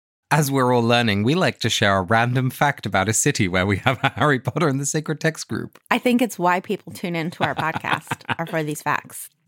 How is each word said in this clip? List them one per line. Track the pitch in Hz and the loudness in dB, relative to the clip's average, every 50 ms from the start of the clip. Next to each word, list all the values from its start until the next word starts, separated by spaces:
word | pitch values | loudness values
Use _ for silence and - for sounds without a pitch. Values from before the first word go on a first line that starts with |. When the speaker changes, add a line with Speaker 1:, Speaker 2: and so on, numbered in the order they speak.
| _ _ _ _ _ - | _ _ _ _ _ -2
Speaker 1:
as | 147 151 151 135 | 0 2 2 2
we're | 139 135 127 123 | 2 2 4 4
all | 127 120 117 | 4 4 4
learning, | 117 120 120 120 110 98 101 104 | 4 4 4 4 2 2 2 2
we | 120 151 | 2 2
like | 185 175 123 - - | 2 2 0 0 0
to | - 117 | -2 -2
share | - - 113 101 98 98 | 0 2 2 4 4 2
a | 92 | 2
random | 85 113 113 117 123 123 131 127 131 | 2 2 2 2 2 2 0 0 -2
fact | - - 151 143 - - - | 0 0 0 0 0 -2 -6
about | 107 95 98 95 101 | -2 0 0 2 2
a | 110 | 0
city | - - 147 - - 107 90 | 0 2 0 2 2 0 0
where | 90 92 92 | 2 2 2
we | 101 101 92 | 2 0 0
have | - 127 127 - - | 0 0 0 0 0
a | 139 | -2
Harry | - - 139 151 139 123 | 0 0 0 2 0 0
Potter | - - - - - 147 | -2 -4 -4 -2 0 0
and | 131 139 | 0 -2
the | 143 | -4
Sacred | 139 - 160 151 - 156 147 | -4 -4 -4 -4 -4 -6 -2
Text | - 160 160 - - - | -2 -4 -4 -4 -8 -8
group. | - - - - _ - _ - | -8 -8 -8 -10 _ -10 _ -2
Speaker 2:
I | 220 240 | -2 0
think | - 254 240 240 | 2 2 2 2
it's | 254 190 - - | 2 0 -2 -2
why | 175 180 180 190 | 0 0 0 0
people | 190 - 202 - - - - | -2 -4 -8 -8 -8 -12 -16
tune | - - 175 170 | -10 -8 -6 -4
into | 165 156 175 - - 175 | -4 -4 -6 -4 -4 -4
our | 156 131 | -4 -2
podcast, | - 156 156 160 - - - - - - - 147 - - | -2 -2 -2 -2 -2 -2 -4 -4 -4 -4 -6 -10 -8 -6
Speaker 1:
<laughs> | - - - | -8 -6 -6
Speaker 2:
are | 170 | -6
for | 160 - 156 | -4 -4 -4
these | 156 151 151 - - | -4 -4 -6 -6 -4
facts. | - - - - - - - - - _ _ _ | -4 -4 -4 -6 -10 -16 -16 -16 -18 _ _ _